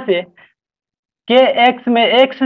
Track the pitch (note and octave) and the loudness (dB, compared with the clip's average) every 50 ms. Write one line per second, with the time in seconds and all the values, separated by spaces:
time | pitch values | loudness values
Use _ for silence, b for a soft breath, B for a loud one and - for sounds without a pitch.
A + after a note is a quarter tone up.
0 | C4 A#3 F#3 F3 F3+ - _ b b b b _ _ _ _ _ _ _ _ _ | 0 -4 -4 -4 -6 -10 _ b b b b _ _ _ _ _ _ _ _ _
1 | _ _ _ _ _ - A#3 B3+ C4 A3+ - A3+ A#3+ B3+ B3 B3 - B3 A#3+ A#3 | _ _ _ _ _ 0 2 2 2 2 0 0 0 0 0 -2 -6 -4 -2 0
2 | A#3 F3+ G3+ B3 C4 C4 - - C4+ | 0 0 2 2 0 0 -2 -6 -6